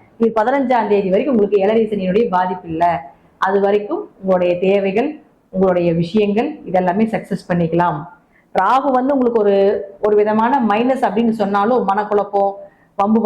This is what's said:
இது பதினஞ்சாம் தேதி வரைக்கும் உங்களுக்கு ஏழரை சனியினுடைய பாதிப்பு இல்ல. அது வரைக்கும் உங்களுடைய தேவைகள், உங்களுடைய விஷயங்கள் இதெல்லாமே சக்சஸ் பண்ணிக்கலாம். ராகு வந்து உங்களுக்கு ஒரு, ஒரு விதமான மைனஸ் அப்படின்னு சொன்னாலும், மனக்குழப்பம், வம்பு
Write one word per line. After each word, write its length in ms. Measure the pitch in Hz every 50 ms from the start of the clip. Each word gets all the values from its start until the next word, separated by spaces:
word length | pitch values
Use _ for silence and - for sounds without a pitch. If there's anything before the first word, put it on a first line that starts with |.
| - _ _ -
இது 80 | 226 226 220
பதினஞ்சாம் 540 | 226 214 240 269 285 269 247 254 233 220 202 208
தேதி 160 | 196 190 190 180
வரைக்கும் 220 | 208 262 302 254
உங்களுக்கு 280 | 220 196 202 - 202 190
ஏழரை 180 | 202 220 226 226 220
சனியினுடைய 340 | 214 196 185 185 180 214 233 196 185
பாதிப்பு 320 | 180 185 185 185 180 - 170 160
இல்ல. 120 | 160 175 175 165 - - - - _ _ _ _ _ -
அது 120 | 190 196 196 196
வரைக்கும் 380 | 196 208 208 208 - 311 403 - - - -
உங்களுடைய 320 | 196 190 185 180 180 180 175 175 190
தேவைகள், 420 | 185 196 202 196 196 185 214 262 302 294 - - _ _ _ _ _ -
உங்களுடைய 340 | 190 190 190 175 175 175 175 165 170 170
விஷயங்கள் 460 | 170 - 214 208 202 202 214 262 302 - - - 175
இதெல்லாமே 340 | 175 180 185 180 175 208 226 220 -
சக்சஸ் 320 | - - - 202 - - -
பண்ணிக்கலாம். 500 | 180 170 170 165 170 170 175 170 151 151 160 - - - _ _ _ _ _ _ - 190
ராகு 280 | 185 202 240 262 277 285 254
வந்து 180 | 247 254 262 294
உங்களுக்கு 240 | 269 254 233 233 226 208
ஒரு, 120 | 202 196 196 196 196 226 - - - - - -
ஒரு 80 | 214 214 208
விதமான 400 | 208 214 214 214 226 240 277 277 233 208
மைனஸ் 340 | 202 214 240 262 262 262 - 208
அப்படின்னு 260 | 190 220 233 226 214 - 202
சொன்னாலும், 420 | 196 202 202 202 220 254 233 196 190
மனக்குழப்பம், 600 | 196 208 208 208 208 208 196 202 - 202 196 196 196 - - - - _ _ _ _ -
வம்பு 200 | 196 208 220 226 214